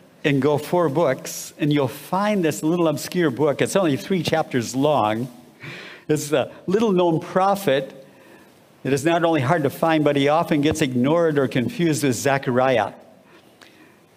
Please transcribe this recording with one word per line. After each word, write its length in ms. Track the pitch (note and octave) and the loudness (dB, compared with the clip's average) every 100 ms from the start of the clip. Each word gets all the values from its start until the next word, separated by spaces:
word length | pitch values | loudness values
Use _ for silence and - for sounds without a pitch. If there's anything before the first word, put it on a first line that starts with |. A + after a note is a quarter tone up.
| - - | -20 -4
and 160 | D#3 C#3 | -2 2
go 160 | C3+ D3 | 2 0
four 320 | - F3 E3 | 0 0 0
books, 640 | D#3+ D#3 C3 - - - - | 0 0 -2 -8 -14 -12 -4
and 140 | D3+ | 0
you'll 160 | D3 C3 | 2 0
find 560 | - - F#3 G#3 G#3 | -4 -6 -2 0 0
this 180 | E3 - | 0 0
little 260 | D#3 F3 E3 | -2 2 0
obscure 420 | D3+ - F3+ D#3+ | 0 -4 0 0
book. 300 | A#2+ D3+ C3+ | 0 0 0
It's 160 | B2 G3 | 0 0
only 200 | E3+ C3+ | 0 -2
three 260 | - F#3+ | -2 -2
chapters 520 | D3+ D#3+ D3+ C3 G#2 | 0 -2 0 -2 -2
long. 540 | B2+ C#3+ C#3 G#2+ A2 C3+ - - - - - - - - | 0 2 2 2 0 -6 -12 -20 -20 -18 -16 -18 -12 -4
It's 240 | D3+ D3 | -4 0
a 180 | C#3+ A2 - - | -2 -2 -6 -2
little-known 540 | G3 A3+ F3+ F3 D#3+ | 0 2 2 2 0
prophet. 840 | - F#3 F#3+ G3 - C3+ - - - - - - - - _ _ | -2 0 2 0 0 -2 -2 -14 -20 -20 -20 -20 -20 -20 _ _
It 100 | C3+ | -2
is 120 | C3+ | 0
not 180 | D3+ E3+ | 2 2
only 200 | E3 D#3+ | 2 2
hard 200 | B2+ F3 | 2 2
to 80 | C#3 | 0
find, 320 | - E3 D#3+ | 0 0 2
but 140 | D3 C#3 | 2 2
he 100 | C#3 | 2
often 340 | D#3 E3 D#3 | 2 2 0
gets 220 | D3 D#3 | 2 0
ignored 560 | C#3+ B2 C3 E3+ E3 C#3+ | 0 0 2 2 2 2
or 80 | C3 | 0
confused 560 | C3+ A#2 - E3+ C#3 | 0 -2 0 0 0
with 140 | C3+ G#2+ | 0 0
Zechariah. 760 | B2 C3+ C3+ B2 C3 A#2+ G2 - - - - - - - - - - - _ | 0 0 0 2 2 2 0 -6 -20 -20 -20 -20 -20 -20 -20 -20 -20 -20 _